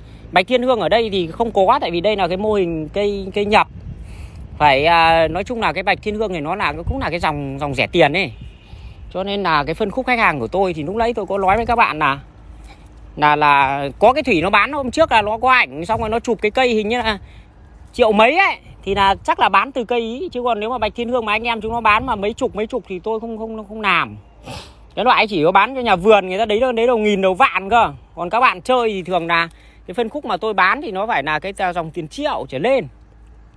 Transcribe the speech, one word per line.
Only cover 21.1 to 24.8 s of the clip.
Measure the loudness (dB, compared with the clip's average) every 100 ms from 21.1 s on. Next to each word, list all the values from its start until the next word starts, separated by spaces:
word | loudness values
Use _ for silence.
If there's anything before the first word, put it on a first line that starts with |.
| -2
mà | -2
anh | -2 -2
em | -6
chúng | -4
nó | -2
bán | 2 2 0
mà | -4
mấy | -4
chục, | -4 -4 -4
mấy | -6
chục | -6 -8
thì | -8
tôi | -6 -6
không, | -6 -10
không, | -10 -12 -14
không | -6
làm. | -2 0 -2 -8 -20 -20 -18 -16 -18 -20